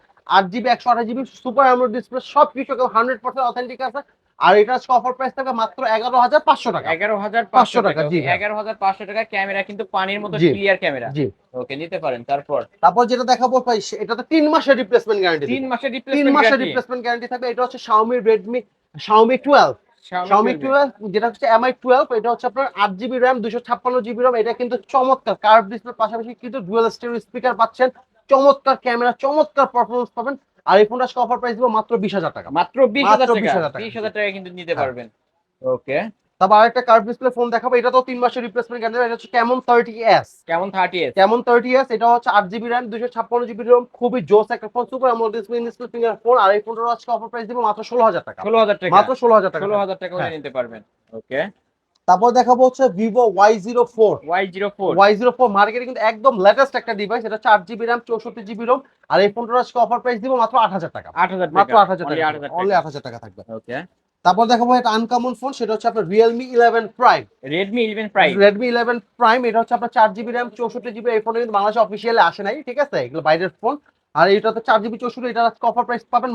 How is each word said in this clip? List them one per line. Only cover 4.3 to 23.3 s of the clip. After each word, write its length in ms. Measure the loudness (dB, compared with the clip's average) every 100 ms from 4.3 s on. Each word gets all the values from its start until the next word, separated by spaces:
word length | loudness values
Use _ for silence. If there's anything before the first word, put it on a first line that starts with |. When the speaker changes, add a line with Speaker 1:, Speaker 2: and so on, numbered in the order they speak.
| 0
Speaker 1:
আর 160 | 4 6
এটার 220 | 4 0 0
অফার 240 | 0 0
প্রাইস 200 | -6 -6 -6
থাকবে 160 | -6
মাত্র 280 | -4 -4 -4
এগারো 320 | -2 0 0 2
হাজার 200 | 4 4
পাঁচশো 320 | 4 2 0
টাকা। 140 | -4 -2
Speaker 2:
এগারো 240 | -2 -2 -2
হাজার 280 | -2 -4
পাঁচশো 120 | 0 2
Speaker 1:
পাঁচশো 240 | 2 2
Speaker 2:
টাকা, 180 | 0 0
Speaker 1:
টাকা, 100 | -2
জি, 80 | -2
Speaker 2:
ওকে, 80 | 0
Speaker 1:
হ্যাঁ। 100 | -2
Speaker 2:
এগারো 180 | -2 -6
হাজার 180 | -8
পাঁচশো 300 | -4 -2 -4 -8
টাকা 160 | -8
ক্যামেরা 380 | -6 -4 -4 -4
কিন্তু 220 | -6 -10
পানির 360 | -6 -4 -4 -6
মতো 180 | -6 0
Speaker 1:
জি। 100 | 2
Speaker 2:
ক্লিয়ার 260 | 2 0 0
ক্যামেরা। 320 | -2 -4 -6
Speaker 1:
জি। 180 | -4 -6 -6 _
Speaker 2:
ওকে, 200 | -12 -10 -10
নিতে 220 | -8 -6
পারেন। 220 | -6 -6
তারপর? 360 | -4 -6 -4 -6 -6 0
Speaker 1:
তারপর 220 | 2 2 0
যেটা 180 | 0
দেখাবো 320 | 0 2 2 0
ভাই, 180 | 0 -4
সে-, 180 | -4 -10
এটাতে 200 | -8 -8
তিন 220 | 0 2 2
মাসের 280 | 2 0 -4
রিপ্লেসমেন্ট 440 | 0 -2 0 -2
গ্যারান্টি 240 | 0 -2 -4
Speaker 2:
তিন 80 |
Speaker 1:
দিবে। 120 | -6 -6
Speaker 2:
মাসের 240 | -6 -6
Speaker 1:
তিন 60 | -8
Speaker 2:
রিপ্লেসমেন্ট 380 | -4 0 2
Speaker 1:
মাসের 140 | 4 4
Speaker 2:
গ্যারান্টি? 180 | 2 -2
Speaker 1:
রিপ্লেসমেন্ট 360 | -4 -6 -8
গ্যারান্টি 220 | -6 -6 -6
থাকবে। 180 | -8 -6
এটা 120 | -4
হচ্ছে 140 | -6 -6
Xiaomi 380 | 0 2 2 0 2
Redmi, 320 | 0 0 -8 -8 _ _ -12
Xiaomi 400 | 2 4 4 2
টুয়েলভ। 300 | 4 4 4 0 _ _ -10
Speaker 2:
Xiaomi 200 | -6 0
Speaker 1:
Xiaomi 240 | 2 2
Speaker 2:
টুয়েলভ। 100 | -2
Speaker 1:
টুয়েলভ, 280 | 0 2 0 -4 -6
যেটা 120 | -4 -4
হচ্ছে 180 | -2 2 2
এমআই 160 | 2 -2
টুয়েলভ, 240 | 2 2 2 -2
এটা 100 | -2
হচ্ছে 140 | -4 -4
আপনার 160 | -4 -6 -2
আট 100 | -2 -2
জিবি 160 | -6 0
র্যাম, 180 | 0